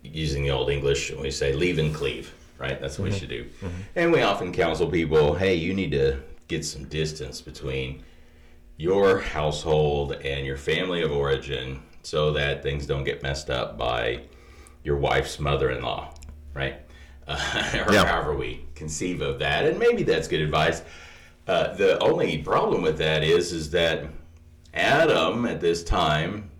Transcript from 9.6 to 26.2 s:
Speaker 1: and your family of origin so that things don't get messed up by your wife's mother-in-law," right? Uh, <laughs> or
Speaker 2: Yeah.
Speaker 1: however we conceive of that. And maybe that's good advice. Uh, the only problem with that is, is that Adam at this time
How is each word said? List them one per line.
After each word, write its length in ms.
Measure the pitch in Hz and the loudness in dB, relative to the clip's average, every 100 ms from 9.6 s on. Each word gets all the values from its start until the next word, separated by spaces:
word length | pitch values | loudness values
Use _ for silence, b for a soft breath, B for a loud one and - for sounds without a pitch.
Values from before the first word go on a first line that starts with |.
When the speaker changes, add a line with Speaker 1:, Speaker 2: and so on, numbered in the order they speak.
| 80 76 76 73 71 | 2 4 4 2 -2
Speaker 1:
and 320 | - 69 69 69 | -4 -4 -4 -4
your 100 | 69 | -6
family 460 | - 92 92 87 | -2 -2 0 0
of 100 | 78 | 0
origin 680 | 71 69 - - 64 65 67 - - | 0 0 0 -2 -8 -6 -10 -14 -18
so 280 | - 78 76 | -4 0 2
that 320 | 73 71 69 | 2 0 -2
things 220 | 71 71 69 | -2 -4 -2
don't 160 | 69 | -2
get 180 | 69 - | -2 -4
messed 280 | 69 71 - | -4 -4 -4
up 280 | 64 57 55 | -4 -4 -4
by 440 | 60 60 58 60 - B B B B B - | -2 -2 -2 -4 -10 B B B B B -4
your 100 | 71 | 0
wife's 460 | 67 67 67 - | 2 2 0 -4
mother-in-law," 720 | 69 69 65 62 62 - - - - - - | -2 0 0 -2 -4 -6 -8 -16 -16 -18 -14
right? 260 | - 67 - - B B B - | -6 -6 -6 -18 B B B -8
Uh, 560 | - - - - 107 | -6 -4 -4 -2 -2
<laughs> 20 | - | 4
or 60 | |
Speaker 2:
Yeah. 120 | 101 87 | 6 6
Speaker 1:
however 280 | 82 76 | 2 0
we 280 | 71 64 - - - | -2 -4 -8 -12 -10
conceive 440 | 78 - 90 82 | -8 -4 -4 -2
of 180 | 71 67 | -4 -2
that. 260 | 71 76 156 | 0 2 0
And 120 | 170 | 2
maybe 260 | 233 233 | 2 2
that's 260 | 135 80 - | 2 0 0
good 100 | 82 | -2
advice. 420 | 78 78 80 82 - B B B B B - | 0 2 2 0 -8 B B B B B 0
Uh, 240 | 87 - | 0 0
the 260 | 90 95 - | 4 4 4
only 380 | - - - 78 | 2 2 0 -2
problem 440 | - - 220 120 | 0 0 2 2
with 160 | 80 78 | 0 2
that 240 | 78 78 78 | 2 2 4
is, 260 | 87 87 | 4 2
is 200 | 82 76 | -4 -2
that 340 | 87 82 76 71 - - - - - - | 2 2 0 -4 -12 -16 -20 -20 -20 -12
Adam 720 | 80 98 147 165 85 82 110 117 | -2 2 4 4 4 2 0 -2
at 140 | 85 | 2
this 240 | 85 85 | 2 2
time 680 | - 95 80 76 | 0 2 4 2